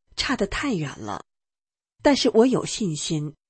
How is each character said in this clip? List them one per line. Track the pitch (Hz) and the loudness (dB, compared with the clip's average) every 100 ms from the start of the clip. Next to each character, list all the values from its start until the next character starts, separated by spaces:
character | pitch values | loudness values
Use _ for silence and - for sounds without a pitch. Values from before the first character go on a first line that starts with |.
| _ - | _ -8
差 | - 247 | -4 -2
得 | 202 | -2
太 | - 294 | -2 -4
远 | 202 143 - | -4 -4 -8
了。 | 104 98 - _ _ _ _ _ _ _ | -10 -10 -12 _ _ _ _ _ _ _
但 | 294 277 | 2 4
是 | 240 | 4
我 | 214 254 | 4 4
有 | 226 - | 4 -2
信 | - 202 151 | -4 -4 -4
心， | - 160 151 - | -4 -4 -4 -10